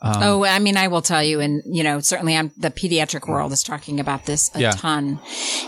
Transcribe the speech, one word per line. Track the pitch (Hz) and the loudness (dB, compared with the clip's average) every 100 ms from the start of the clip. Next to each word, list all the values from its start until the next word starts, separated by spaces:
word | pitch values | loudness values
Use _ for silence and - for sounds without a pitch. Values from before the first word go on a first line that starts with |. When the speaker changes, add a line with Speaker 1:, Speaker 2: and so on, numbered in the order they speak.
Speaker 1:
Um, | 110 104 | -2 2
Speaker 2:
Oh, | 202 202 196 | 2 4 4
I | 190 | 4
mean, | 208 196 | 4 2
I | 190 | 2
will | 170 | 2
tell | 160 160 | 2 2
you, | 151 151 | 2 2
and, | 147 147 - | 0 -2 -2
you | 170 | 0
know, | 156 147 | 0 0
certainly | 147 180 160 160 | 0 0 2 2
I'm, | 156 - | 0 -2
the | 160 | -6
pediatric | - 180 160 151 151 - | -2 0 2 0 -4 -4
world | 151 147 | -2 0
is | 135 | -2
talking | - 147 - 143 | -4 -8 -6 -4
about | 139 135 - | -2 -4 -4
this | 147 - | -2 -2
a | - | 0
Speaker 1:
Yeah. | 117 | 0
Speaker 2:
ton. | 98 160 151 143 147 - - - - | 0 0 -2 -2 -6 -8 -8 -6 -6